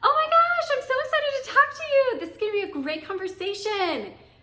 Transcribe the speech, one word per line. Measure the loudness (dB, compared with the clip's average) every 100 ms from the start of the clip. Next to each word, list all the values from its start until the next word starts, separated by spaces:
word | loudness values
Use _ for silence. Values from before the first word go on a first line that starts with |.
Oh | 4
my | 4 4
gosh, | 4 4 2 0 -2
I'm |
so | 0 -2
excited | 0 0 0 -4
to | -2
talk | 2 2 2
to | 0
you. | 2 4 2
This | -6
is | -6
gonna | -4
be | -2
a | -4 -6
great | -6 -6
conversation. | -6 -6 -6 -6 -6 -4 -4 -2 0 -2 -6 -14 -20 _